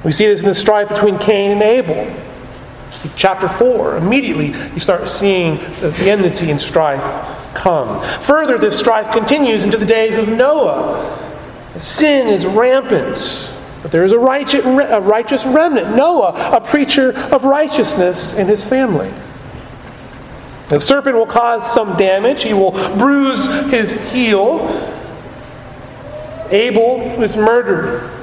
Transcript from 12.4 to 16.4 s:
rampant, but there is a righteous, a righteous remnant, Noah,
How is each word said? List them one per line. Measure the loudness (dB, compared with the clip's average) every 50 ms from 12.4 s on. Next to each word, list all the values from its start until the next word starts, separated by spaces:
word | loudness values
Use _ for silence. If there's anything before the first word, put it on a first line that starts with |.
| 0
rampant, | 0 2 2 4 4 4 2 2 2 0 0 0 -2 -6 -6 -6 -6 -8 -8 -10 -12 -14 -16 -16 -18 -18 -14
but | -10 -2
there | 2 2 4
is | 6
a | 4 6
righteous, | 4 4 2 2 -2 0 0 0 2
a | 2 4 2 4 2 2 0
righteous | 4 2 2 2 2 0 -2 -2 0
remnant, | 2 4 4 4 4 2 0 0 2 2
Noah, | 4 4 4 4 4 2 2 0 -2